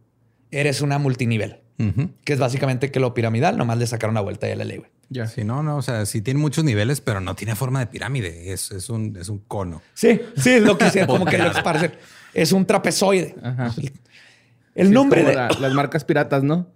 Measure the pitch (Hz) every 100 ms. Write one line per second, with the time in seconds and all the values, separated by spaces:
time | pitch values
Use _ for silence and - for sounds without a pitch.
0 | _ _ _ _ _ 139 143 120 143 143
1 | 143 123 117 113 101 - _ - 110 104
2 | 170 - - 147 131 135 135 127 139 131
3 | 127 120 113 113 165 226 117 117 117 113
4 | 110 113 98 98 107 104 107 - - _
5 | _ 127 110 - 104 131 151 147 131 113
6 | 104 110 104 135 151 160 156 104 110 143
7 | - 98 92 92 104 107 127 135 113 101
8 | 104 135 90 82 90 92 - 95 - 117
9 | 107 101 98 101 - 107 90 78 _ -
10 | 226 226 - - 240 254 208 208 220 190
11 | 185 196 165 - 170 151 160 156 170 -
12 | - - - - 160 190 180 208 180 170
13 | 196 190 156 - 120 127 120 113 139 -
14 | _ - - _ _ _ _ - 190 233
15 | 277 247 135 131 120 - 135 139 139 160
16 | - 147 147 139 139 170 175